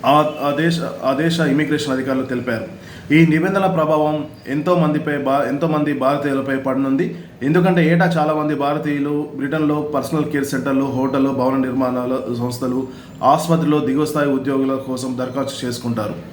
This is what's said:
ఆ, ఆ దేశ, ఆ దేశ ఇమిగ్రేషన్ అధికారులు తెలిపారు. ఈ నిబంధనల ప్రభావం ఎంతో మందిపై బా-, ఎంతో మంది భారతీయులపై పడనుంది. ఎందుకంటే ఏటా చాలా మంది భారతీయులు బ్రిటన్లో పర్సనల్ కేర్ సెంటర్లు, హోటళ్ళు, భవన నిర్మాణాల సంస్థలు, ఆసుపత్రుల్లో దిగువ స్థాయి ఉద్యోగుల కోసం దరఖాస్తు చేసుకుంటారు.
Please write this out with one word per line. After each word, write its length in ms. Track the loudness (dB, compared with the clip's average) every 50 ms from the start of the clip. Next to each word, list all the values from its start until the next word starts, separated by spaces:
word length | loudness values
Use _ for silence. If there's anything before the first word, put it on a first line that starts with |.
| 4
ఆ, 260 | 6 4 6 4 2 -2 -2
ఆ 120 | -2 -2 0 2
దేశ, 200 | 2 2 2 0 -2 -6 -6 -2 -2
ఆ 80 | 0
దేశ 280 | 0 2 0 0 2 2
ఇమిగ్రేషన్ 520 | 2 2 2 2 2 0 -2 -2 -2 -2
అధికారులు 300 | -4 -2 -2 -2 -2 -2
తెలిపారు. 420 | -2 -2 -4 -4 -2 -4 -4 -4 -6 -10 -14 -16 -18 -18 -18 -18 -2 2 6
ఈ 120 | 6 6
నిబంధనల 400 | 6 4 2 2 0 0 2 2
ప్రభావం 600 | 2 2 2 2 2 2 2 2 0 0 -2 -6 -8 -14 -16 -8 -4
ఎంతో 260 | -4 -2 2 2 2
మందిపై 420 | 4 4 2 2 0 0 -2 -2
బా-, 320 | -2 0 2 2 2 2 0
ఎంతో 180 | -2 -2 0
మంది 260 | 0 0 0 0 0
భారతీయులపై 640 | 0 2 2 2 2 2 0 -2 -2 -2 -2 -2 -4
పడనుంది. 640 | -2 -2 -2 0 0 0 0 2 0 0 -2 -4 -10 -14 -18 -12 -4
ఎందుకంటే 500 | -2 2 4 4 4 4 4 4 4 4
ఏటా 140 | 4 4 4
చాలా 280 | 2 2 2 2 0 0
మంది 200 | 0 0 0 0
భారతీయులు 760 | 0 0 0 0 0 -2 -2 -2 -2 0 0 -2 -2 -4 -6 -6
బ్రిటన్లో 460 | -6 -4 -2 0 0 0 0 0 0 -2 -2 -2
పర్సనల్ 300 | -2 -2 0 -2 -2 -2
కేర్ 200 | 0 0 -2 -2
సెంటర్లు, 400 | -2 -2 -2 -2 0 0 0 0
హోటళ్ళు, 460 | 0 0 -2 0 0 2 2 0 0
భవన 260 | 0 0 0 2 2
నిర్మాణాల 760 | 0 0 0 0 0 0 0 0 -2 -2 -2 -2 -4 -2 -4 -4 -4
సంస్థలు, 500 | -2 -4 -4 -4 -4 -2 -2 -2 -4 -6 -10 -16 -18 -18 -10 0 2
ఆసుపత్రుల్లో 540 | 4 4 4 4 2 2 2 4 2 2 2
దిగువ 260 | 2 0 0 0 0
స్థాయి 240 | 0 0 0 0 2
ఉద్యోగుల 460 | 0 0 0 0 0 0 0 0 -2
కోసం 420 | -2 -4 -6 -6 -6 -6 -6 -4 -4
దరఖాస్తు 480 | -6 -4 -4 -4 -4 -4 -6 -6 -6
చేసుకుంటారు. 480 | -6 -6 -4 -4 -4 -2 -2 -4 -4 -6 -8 -12 -14